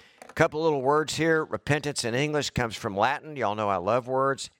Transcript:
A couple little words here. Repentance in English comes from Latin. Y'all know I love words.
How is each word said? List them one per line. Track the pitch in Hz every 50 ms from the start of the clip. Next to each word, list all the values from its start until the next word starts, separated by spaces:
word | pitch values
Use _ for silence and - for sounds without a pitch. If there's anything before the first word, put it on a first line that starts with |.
| - - _ _ - -
A | -
couple | - 156 165 151 151 160
little | 165 151 139 123
words | 135 147 151 156 131 -
here. | - 156 165 160 156 156
Repentance | - 110 101 - - 143 151 143 147 139 - -
in | 117 113
English | 127 147 151 151 147 135 -
comes | - - 123 117 98
from | - - 117 95
Latin. | 98 107 127 143 139 127 156 151
Y'all | 139 113 101 104
know | 107 107 101
I | 98
love | 90 87 98 113 127 113
words. | 123 131 131 135 135 135 - - - - _